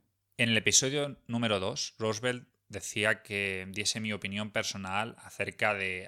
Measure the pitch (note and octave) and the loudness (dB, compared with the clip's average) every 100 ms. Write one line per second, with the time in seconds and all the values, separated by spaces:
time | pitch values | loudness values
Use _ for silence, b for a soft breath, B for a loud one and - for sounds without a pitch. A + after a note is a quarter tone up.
0 | _ _ _ - A#2+ A2 G#2+ - C3+ D3 | _ _ _ 0 4 6 6 4 4 0
1 | C#3+ A#2+ - A#2 A#2+ G2+ F#2+ C3+ - - | -2 -6 -4 -2 2 2 2 -2 -6 -2
2 | A2 G#2 B2 B2 - _ _ G#2 - A2+ | -2 0 0 -2 -8 _ _ -10 -6 0
3 | G#2 A2 - G2+ G2 F#2+ F#2+ F#2+ G#2 A2+ | 2 2 -2 -2 -2 -2 -6 -4 -2 -2
4 | A2 G#2 G2+ G2+ G#2+ A2 G#2+ G2+ F#2+ G2 | -2 -4 -4 -4 -2 -2 -2 -4 -2 -2
5 | A2+ - - - G2+ - A2 G2+ F#2+ F#2 | -2 -6 -18 -6 -6 0 2 2 0 -4